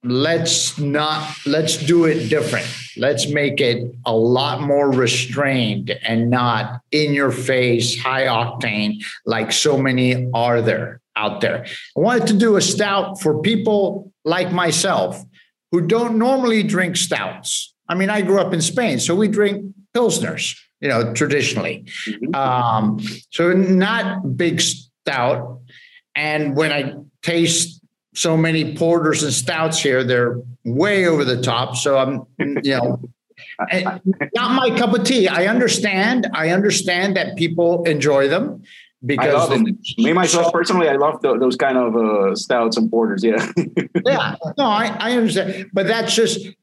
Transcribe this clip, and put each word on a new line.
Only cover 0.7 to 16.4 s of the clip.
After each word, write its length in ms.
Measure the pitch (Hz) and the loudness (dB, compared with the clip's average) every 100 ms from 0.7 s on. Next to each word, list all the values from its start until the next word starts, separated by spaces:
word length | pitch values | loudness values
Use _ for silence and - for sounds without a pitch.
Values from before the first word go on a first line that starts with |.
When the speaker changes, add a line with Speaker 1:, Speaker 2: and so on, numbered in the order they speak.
| - | -4
Speaker 1:
not, 500 | 143 143 151 156 - - - | -2 -2 -2 -4 -6 -8 -2
let's 320 | 151 160 - | 0 0 -2
do 280 | 151 170 160 | 2 4 4
it 240 | 165 113 | 2 0
different. 380 | 151 120 113 - - - - | 0 0 -4 -6 -10 -14 -2
Let's 320 | 120 117 147 | -2 0 -2
make 320 | 147 143 - | 0 0 0
it 220 | 135 117 120 - - | 0 0 -4 -8 -2
a 100 | 113 | 2
lot 460 | 117 123 143 139 | 4 2 0 -2
more 280 | 143 143 143 | 0 2 2
restrained 1040 | 127 120 - - 123 139 135 113 101 95 - | 2 2 0 -4 -2 0 0 0 -2 -4 -6
and 260 | 110 117 117 | -2 0 2
not 500 | 123 123 113 113 - _ | 2 0 0 -4 -10 _
in 220 | 147 151 | -2 0
your 180 | 143 139 | 2 0
face, 640 | 123 127 131 123 120 113 - | -2 -2 0 2 2 0 -2
high 260 | 131 131 131 | -2 -2 0
octane, 800 | 113 117 - 120 107 104 107 - - - | 0 -2 -4 -6 -2 -2 -4 -8 -12 -4
like 260 | 113 110 | -4 -2
so 260 | - 151 139 | 0 2 2
many 500 | 135 127 127 127 127 | 0 2 0 0 -2
are 280 | 117 120 120 | 0 2 2
there 400 | 113 87 - - _ - | 2 -2 -4 -12 _ -6
out 260 | 107 - | -6 -2
there." 240 | 98 82 - - - - | -4 -4 -8 -16 -10 -2
I 40 | |
wanted 280 | 185 247 220 | 0 2 2
to 60 | |
do 220 | 208 233 196 | 4 4 4
a 60 | |
stout 580 | 147 - 208 196 92 95 | 2 0 0 0 -2 -2
for 180 | 156 147 | -2 0
people 720 | 202 226 226 208 190 196 - _ 156 | 0 0 2 2 2 -2 -12 _ -2
like 260 | 175 180 | -2 0
myself 720 | 180 175 160 196 147 92 90 - _ _ _ _ | 0 0 0 0 0 0 -4 -16 _ _ _ _
who 100 | 170 | -2
don't 360 | 160 226 233 220 | 2 0 2 2
normally 460 | 240 269 | 2 2